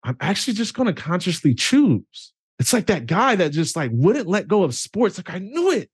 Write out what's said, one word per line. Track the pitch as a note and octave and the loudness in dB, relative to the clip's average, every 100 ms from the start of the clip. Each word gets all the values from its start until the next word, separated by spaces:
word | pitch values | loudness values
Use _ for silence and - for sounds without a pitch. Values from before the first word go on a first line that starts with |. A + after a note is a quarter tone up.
I'm | B2 B2+ | -8 -4
actually | D3+ G3+ - | -2 -2 -2
just | G#3+ A3+ | -4 -4
gonna | - B3 | -2 -2
consciously | D#3 D3+ F3+ F3+ E3 D3+ | -2 -4 -4 -2 0 0
choose. | A#2+ - C4+ C4+ G#2+ - - - _ _ - | 2 2 4 4 2 -2 -18 -20 _ _ -4
It's | B2 | 0
like | A#3+ F#3 | 0 0
that | E3+ A#2+ | -2 0
guy | E3+ C4 G3+ | 0 2 2
that | D#3+ | 0
just, | D3 D3+ E3+ | 0 -2 -4
like, | C3 | -2
wouldn't | A#2 D#3+ C#4 F3 | 2 4 2 0
let | G#3 F#3+ | -4 0
go | G#3 | 2
of | C#3+ | 2
sports. | B2 - G3+ A3 - | -2 -8 -2 -2 -2
Like, | - | -10
I | F3+ | -10
knew | G3 D4+ F#4 | -8 -2 0
it, | C4+ - | 0 -4